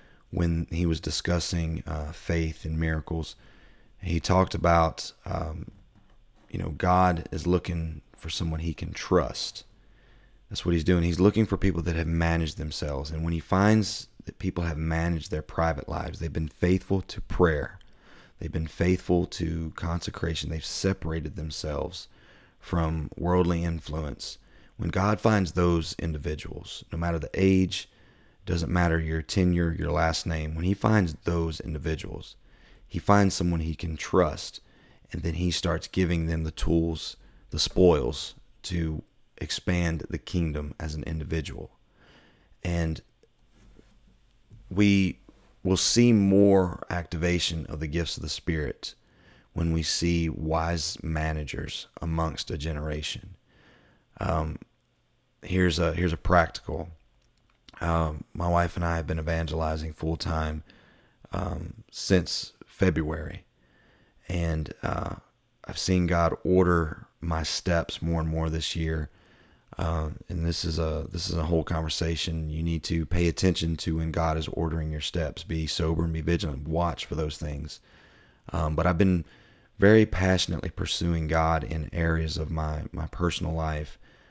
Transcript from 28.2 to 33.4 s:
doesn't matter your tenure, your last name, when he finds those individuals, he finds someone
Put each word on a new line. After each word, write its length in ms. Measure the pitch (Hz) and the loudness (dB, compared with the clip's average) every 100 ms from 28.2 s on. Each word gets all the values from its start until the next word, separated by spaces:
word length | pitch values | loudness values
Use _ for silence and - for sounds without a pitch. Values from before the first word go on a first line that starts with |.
| _ _ - | _ _ -4
doesn't 260 | 85 82 | -2 2
matter 280 | 87 85 82 | 4 4 4
your 220 | 80 80 | 0 -2
tenure, 520 | - 98 90 87 85 | -2 2 4 4 2
your 180 | 82 80 | 0 0
last 340 | 80 82 80 90 | 2 2 0 -2
name, 300 | 78 78 80 | -4 -4 -2
when 100 | 90 | 0
he 80 | |
finds 420 | 101 113 107 87 76 | 2 4 4 4 0
those 360 | - 85 82 78 | -2 0 0 -4
individuals, 760 | - 78 80 78 - - - - - _ - - - | -6 -6 -4 -4 -6 -12 -14 -20 -20 _ -20 -20 -10
he 120 | - | -4
finds 360 | - 101 98 | 4 6 6
someone 240 | - | 2